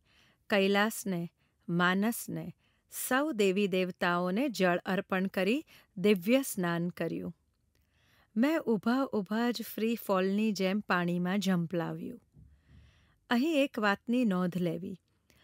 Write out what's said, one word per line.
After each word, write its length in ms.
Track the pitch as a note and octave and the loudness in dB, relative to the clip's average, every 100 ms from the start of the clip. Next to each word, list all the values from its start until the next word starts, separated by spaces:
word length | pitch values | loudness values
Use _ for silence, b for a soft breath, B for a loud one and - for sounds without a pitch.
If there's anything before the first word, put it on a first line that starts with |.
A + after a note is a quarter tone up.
| b b b b - | b b b b -2
કૈલાસને, 840 | G#3 F#3+ G3+ G#3+ - G3+ F3 E3+ - _ _ - | 2 4 4 2 -2 -4 -4 -6 -12 _ _ -4
માનસને, 840 | E3+ F3+ F#3+ G#3+ A#3 - E3 F3 - _ _ _ - - | 2 2 2 0 -2 -8 -10 -10 -14 _ _ _ -10 -2
સૌ 240 | B3+ D4+ | 0 0
દેવી 360 | A3+ G3+ F#3 G3+ | 2 2 4 2
દેવતાઓને 800 | F#3 F#3 - F3+ F3 F3+ F#3+ C#4+ | 0 -2 0 0 2 0 0 -2
જળ 320 | F#3+ F#3 F3+ - | 2 2 2 0
અર્પણ 420 | F#3+ - F#3+ F#3+ | -2 0 -2 -2
કરી 380 | G3+ F#3 C4+ b b b - | 0 0 0 b b b -2
દિવ્ય 440 | G3+ G3+ F3 C4 | 2 2 2 2
સ્નાન 480 | C4+ - F3 E3+ F3 | 0 -2 -2 -2 -4
કર્યું. 480 | - E3 E3+ F3+ - _ _ _ _ _ _ _ _ _ G#3+ | -4 -6 -6 -10 -12 _ _ _ _ _ _ _ _ _ 0
મેં 240 | C#4 D#4+ | 2 2
ઊભા 440 | A3+ G#3+ A3+ B3+ C4+ | 0 0 0 0 0
ઊભા 460 | G#3+ F3+ A3 A#3+ | -4 -2 -2 -2
જ 100 | A#3 | -2
ફ્રી 320 | A3 - A3 A#3 | -8 -4 -2 -2
ફોલની 560 | - F#3+ F#3+ G3+ A3 | 0 0 2 2 0
જેમ 280 | G3 F#3 G#3 | 0 -2 -2
પાણીમાં 600 | - F#3 F3 F3 F3+ G3+ | 0 0 0 0 0 0
ઝંપલાવ્યું. 800 | F#3+ F3+ E3+ F3 E3 D#3+ F3+ - _ - b b b b b b b b - | 0 0 0 -4 -4 -6 -10 -14 _ -20 b b b b b b b b -2
અહીં 340 | A#3+ D#4 D4+ | 0 2 2
એક 160 | C#4 - | 0 0
વાતની 460 | G#3 G3+ - B3 A#3 | 0 0 0 0 2
નોંધ 320 | F3+ F3+ F3 | 2 0 0
લેવી. 440 | F3 E3+ F#3+ F#3+ _ b b b | -2 -4 -8 -14 _ b b b